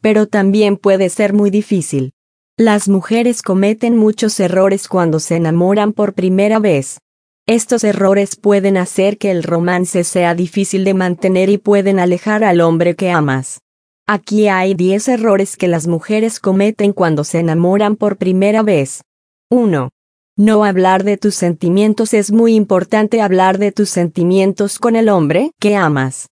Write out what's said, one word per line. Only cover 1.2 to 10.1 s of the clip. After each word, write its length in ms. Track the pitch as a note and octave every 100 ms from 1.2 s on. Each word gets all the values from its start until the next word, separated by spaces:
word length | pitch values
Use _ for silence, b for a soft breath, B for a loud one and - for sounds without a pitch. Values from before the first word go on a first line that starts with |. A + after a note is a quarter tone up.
| G#3
muy 180 | G3+ G3+
difícil. 600 | G3+ G#3 G3 - C#3 C3+ _ _ _ _ -
Las 320 | A3+ G#3 G3
mujeres 540 | G3 - A3+ A#3+ A#3
cometen 520 | - F#3 G3+ A3 A#3 A#3
muchos 440 | G#3+ G#3+ G#3+ -
errores 480 | F3+ F#3 G3 G3 -
cuando 320 | F#3 E3+ D#3
se 160 | - E3+
enamoran 580 | D#3+ E3 F3+ G3+ G#3
por 220 | G#3 G#3 F#3
primera 420 | F#3 F#3 G#3 A3
vez. 400 | G#3 D3 C3+ - _ _ _ _ -
Estos 380 | A3+ - A#3
errores 520 | G#3+ F#3+ G3 G3 G3 -
pueden 400 | G#3 G3+ G3 G3
hacer 440 | F3+ - G3 G#3
que 100 | G3+
el 140 | F3+
romance 600 | E3+ E3+ F3 F3+ F3+ F#3
sea 300 | E3+